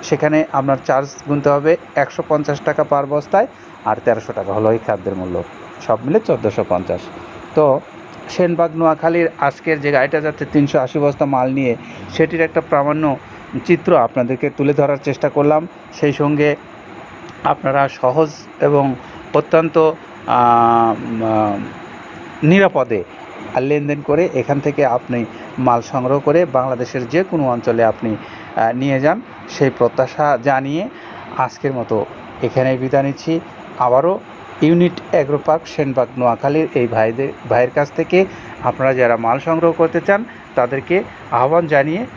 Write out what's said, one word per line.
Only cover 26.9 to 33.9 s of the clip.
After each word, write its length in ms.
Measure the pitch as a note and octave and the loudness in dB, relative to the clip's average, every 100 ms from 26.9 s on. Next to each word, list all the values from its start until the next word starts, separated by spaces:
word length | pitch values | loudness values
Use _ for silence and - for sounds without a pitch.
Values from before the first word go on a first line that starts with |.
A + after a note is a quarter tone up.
| C3+ A#2+ | -4 -2
যে 80 | D3+ F#3+ | 0 0
কোনো 140 | E3+ C3+ | 0 0
অঞ্চলে 300 | A#2+ A#2 A#2 A2+ | 0 0 2 2
আপনি, 200 | G#2+ A2+ G#2+ | 2 -4 -4
আহ, 540 | - - - - A2+ B2 | -8 -18 -8 0 0 0
নিয়ে 160 | C#3 C3+ | 0 2
যান, 180 | C#3+ F#3+ - - - - | 2 0 -4 -18 -16 0
সেই 160 | C#3 - | 0 4
প্রত্যাশা 500 | A#2+ - B2+ - D3 C3 B2+ | 0 2 -2 0 0 2 2
জানিয়ে 360 | C3+ C3+ D3+ A3 - - - - - B2+ | 0 0 -4 -6 -10 -18 -18 -12 -4 -4
আজকের 280 | - C#3+ C3 | -2 -4 -4
মতো 160 | A2 A2 - - - - B2 | -2 -2 -2 -8 -18 -6 -2
এখানেই 300 | C3 C3 C3 | 0 0 0
বিদায় 220 | C3 C#3 C#3 | 0 0 0
নিচ্ছি। 260 | C3+ - E3 - - - - | -4 -4 -4 -4 -18 -18 -2
আবারও 280 | B2+ | 2